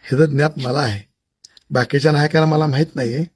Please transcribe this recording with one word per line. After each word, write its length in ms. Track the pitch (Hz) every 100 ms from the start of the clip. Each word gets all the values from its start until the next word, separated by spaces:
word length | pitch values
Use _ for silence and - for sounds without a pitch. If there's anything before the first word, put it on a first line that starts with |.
हे 140 | - 131
जर 80 | 156
ज्ञात 240 | 135 151 151
मला 220 | 127 135
आहे, 240 | 131 101 - _ _ _ - _ _
बाकीच्या 400 | 127 123 143 151
नाही, 180 | 147 151
कारण 180 | 160 156
मला 200 | 156 156
माहीत 280 | 135 156 -
नाहीये. 300 | 123 127 170